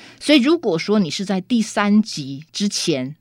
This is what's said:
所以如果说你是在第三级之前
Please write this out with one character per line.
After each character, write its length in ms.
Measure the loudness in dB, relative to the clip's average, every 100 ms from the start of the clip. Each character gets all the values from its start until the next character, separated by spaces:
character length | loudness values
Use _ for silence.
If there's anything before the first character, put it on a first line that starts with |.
| -20 -6
所 160 | 2 4
以 40 |
如 160 | 4 0
果 220 | 0 -2
说 220 | 0 0
你 100 | 0
是 160 | -4 -4
在 160 | -4
第 220 | 0 -2
三 360 | 0 0 2 4
级 400 | 2 -4 -10 -10 -12
之 180 | -6 -4
前 460 | -2 -2 -2 -4 -10